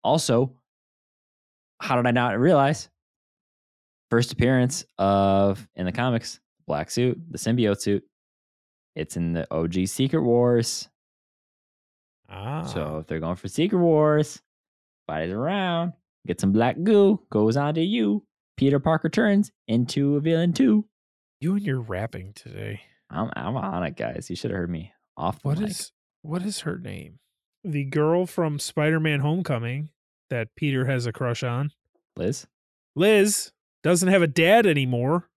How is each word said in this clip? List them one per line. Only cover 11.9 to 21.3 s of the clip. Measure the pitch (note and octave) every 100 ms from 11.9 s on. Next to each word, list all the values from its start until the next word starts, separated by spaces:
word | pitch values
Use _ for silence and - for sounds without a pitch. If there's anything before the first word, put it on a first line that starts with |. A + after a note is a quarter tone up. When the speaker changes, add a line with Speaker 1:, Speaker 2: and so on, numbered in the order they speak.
| _ _ _ _
Speaker 2:
Ah. | F#2+ G#2 D3+
Speaker 1:
So | E3 F2+ D2+ D#2
if | D#2
they're | D#2+
going | E2 F2+
for | F#2+
Secret | - E3+ F3+
Wars, | E3+ D#3 D3+ D3+ D3+ - _ _ _ _ _ _ -
body's | D#2 E2
around, | G2+ C#3+ G3 F#3 E3+ E3+ - _ _ -
get | -
some | G2
black | G#2 A#2 D3
goo, | F#3+ G#3 G3+ - _
goes | G#3+ D#3 B2+
on | C#3+
to | D#3+
you. | E3+ A#3 G#3 G#3 _ _ _ -
Peter | C3+ C#3
Parker | D#3+ D#3+ E3
turns | G#3+ G#3+ G3+ G#3 _ -
into | A#2 B2 C#3+ C#3+ D3
a |
villain | D#3 E3 F3
too. | D#3+ - G#3+ - _ _ _ _